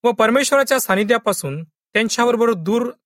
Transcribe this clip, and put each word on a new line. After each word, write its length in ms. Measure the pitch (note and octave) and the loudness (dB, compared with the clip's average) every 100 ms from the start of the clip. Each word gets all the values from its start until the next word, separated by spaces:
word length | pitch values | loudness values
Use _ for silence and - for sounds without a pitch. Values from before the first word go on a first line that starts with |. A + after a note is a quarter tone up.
व 80 | A#3+ | 0
परमेश्वराच्या 680 | - A3+ B3+ C#4 C#4 C4 C4+ | 2 2 2 2 0 2 0
सानिध्यापासून 840 | - F#3+ G#3 A#3 G#3+ F#3+ D3 C#3+ | 0 -2 2 0 0 -4 -6 -10
त्यांच्याबरोबर 880 | D#3+ _ _ G#3 A3 - A#3+ A#3+ A#3 | -12 _ _ -4 -2 0 0 2 0
दूर 360 | G3+ E3 A3+ A#3+ - | 0 -2 -2 -2 -8